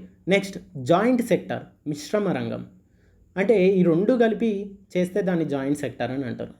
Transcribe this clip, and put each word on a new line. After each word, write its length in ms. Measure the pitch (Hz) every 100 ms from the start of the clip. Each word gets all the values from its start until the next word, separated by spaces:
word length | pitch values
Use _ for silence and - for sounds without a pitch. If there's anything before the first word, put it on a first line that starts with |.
| - _ -
నెక్స్ట్ 300 | 196 196 - - 139
జాయింట్ 460 | 127 170 233 247
సెక్టార్, 400 | 226 170 - 120 - _ 143
మిశ్రమ 420 | 151 - 214 196
రంగం. 340 | 139 117 117 120 - _ _ _ _ _ 180
అంటే 320 | 190 214 185
ఈ 140 | 190
రెండు 300 | 175 160 220
కలిపి 380 | 254 220 202 233 196 202 - -
చేస్తే 340 | 180 180 208
దాన్ని 220 | 185 175
జాయింట్ 340 | 151 139 135 147
సెక్టార్ 320 | 127 - 120
అని 140 | 131
అంటారు. 300 | 127 113 117